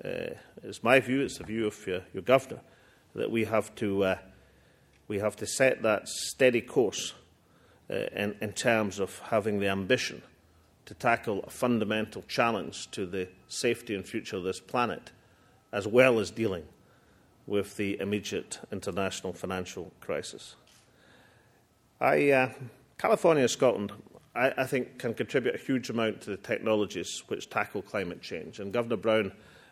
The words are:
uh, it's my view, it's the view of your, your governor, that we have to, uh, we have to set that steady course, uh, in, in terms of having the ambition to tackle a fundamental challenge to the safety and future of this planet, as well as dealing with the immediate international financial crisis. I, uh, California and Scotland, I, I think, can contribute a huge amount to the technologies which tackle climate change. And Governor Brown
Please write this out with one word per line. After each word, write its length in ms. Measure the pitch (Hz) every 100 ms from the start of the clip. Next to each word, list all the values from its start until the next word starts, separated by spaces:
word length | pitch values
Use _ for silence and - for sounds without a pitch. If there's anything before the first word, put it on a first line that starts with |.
| 95
uh, 300 | 87 85 82 - -
it's 200 | 107 101
my 160 | 113 135
view, 220 | 113 131
it's 160 | 120 -
the 60 |
view 240 | 87 110 107
of 180 | - -
your, 160 | 90 -
your 100 | -
governor, 380 | 92 131 - - - - _ _ _ -
that 140 | 110
we 140 | 113
have 300 | 107 110 101 -
to, 280 | 104 98
uh, 140 | 95 92 - - _ _ _ _ _ _ _
we 120 | 104
have 160 | 104 -
to 100 | 104
set 360 | - 135 123
that 260 | 110 104 -
steady 540 | - - - 131 120
course, 520 | - - 107 - - - - _ _ _ _ _ _
uh, 160 | 104 104
in, 220 | - 104 101
in 140 | 107
terms 460 | 101 123 113 104 98
of 200 | 95 -
having 400 | - 110 104 104
the 80 | 98
ambition 540 | 98 95 127 - - - _ _ _ _ _ -
to 80 |
tackle 500 | - 123 117 - 101
a 60 | -
fundamental 720 | - 127 120 104 107 107 107
challenge 640 | - - 120 107 73 - -
to 140 | - 95
the 220 | 95 92 - _
safety 480 | - 123 117 - 101
and 100 | 92
future 320 | 113 - 98
of 60 |
this 160 | 90 92
planet, 520 | - 127 120 85 - - _ _ _ _ _
as 160 | 104 101
well 320 | 117 131 113
as 120 | 95
dealing 320 | 101 110 90 76 - _ _ _ _ _ _ -
with 280 | 101 98 -
the 240 | 101 98
immediate 600 | 98 104 - 95 - - -
international 640 | 101 101 92 95 - 95
financial 580 | 90 92 92 90 - 85 -
crisis. 560 | - 78 76 - - - _ _ _ _ _ - _ _ _ _ _ _ _ _
I, 300 | 127 147 143
uh, 180 | 135 131 - 123 - _ _
California 460 | - 220 170 156
and 80 | 123
Scotland, 400 | - 131 101 101 - - - _
I, 200 | 113 131 -
I 80 | 127
think, 340 | 135 120 -
can 140 | 123
contribute 420 | 110 127 139 120 -
a 20 |
huge 320 | - 131 -
amount 320 | 117 113 101
to 80 | -
the 80 | 95
technologies 840 | - 117 110 107 101 92 82 - -
which 220 | 104 -
tackle 320 | 113 104 101
climate 400 | - 107 90 87
change. 380 | - 85 78 -
And 120 | 101
Governor 260 | 113 117 113
Brown 340 | 110 110 98 - - - -